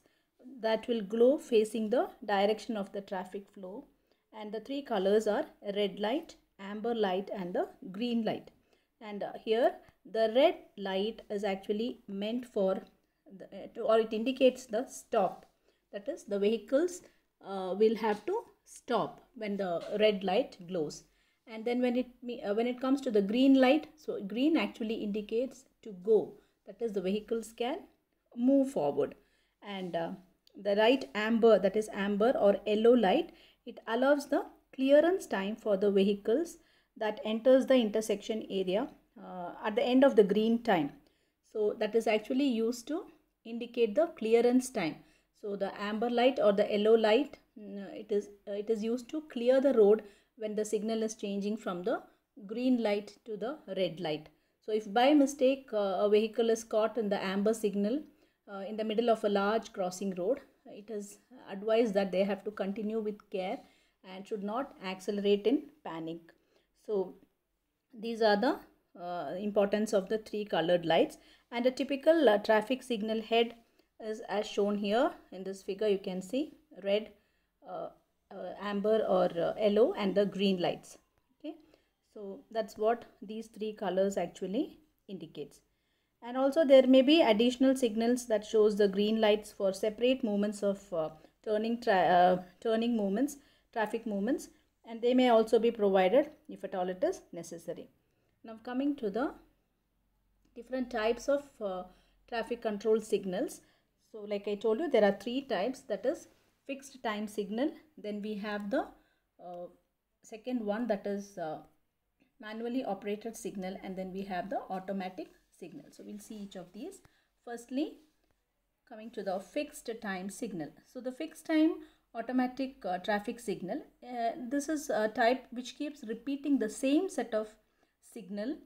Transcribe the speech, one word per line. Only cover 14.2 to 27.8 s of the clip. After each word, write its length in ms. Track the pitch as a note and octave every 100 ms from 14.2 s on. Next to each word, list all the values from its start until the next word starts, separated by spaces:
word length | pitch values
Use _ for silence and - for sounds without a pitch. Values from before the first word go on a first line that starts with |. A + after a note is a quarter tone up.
| A#3 C4 B3+ B3+ -
the 200 | G#3+ C4+
stop, 580 | - - A#3 F#3 - _ _ _ _ _
that 160 | G#3 G3+
is 160 | F4+ -
the 120 | G3+
vehicles, 640 | G3+ A3+ - C4+ F4 - - _ _ _ -
uh, 280 | G3 F#3 F#3+
will 160 | A3 G#3+
have 300 | A3 G#3 -
to 180 | G#4+ - _ _
stop 560 | - - A3+ D3 - _ A#3+
when 200 | G#3+ G3+
the 260 | F#3+ E3 - G#3
red 240 | G#3+ G3+ F#3+
light 320 | G3 C#4 - E3+
glows. 380 | F3+ D3+ - _ _ _ _ -
And 160 | A3
then 180 | A3 A#3+
when 140 | B3 A#3+
it 120 | B3+ -
me-, 220 | A#3+ A#3+
uh, 100 | G3+
when 140 | G#3 A#3+
it 140 | B3
comes 180 | C4 C4+
to 80 | C4
the 120 | G#3
green 320 | G3 A#3+ C4+
light, 340 | C4+ B3+ D4+ - _
so 260 | - F3
green 360 | G3 A3 C#4+ D#4
actually 380 | G#3 - A3 A3+
indicates 680 | G#3 G#3 G#3 A3+ C4 - _ _
to 100 | A3+ F#3
go, 300 | F#3 G#3+ C3 - _ _ -
that 140 | G3
is 100 | A#3
the 100 | G3+
vehicles 520 | F#3 G#3 G#3+ A3+ A3
can 260 | - A#3+ F4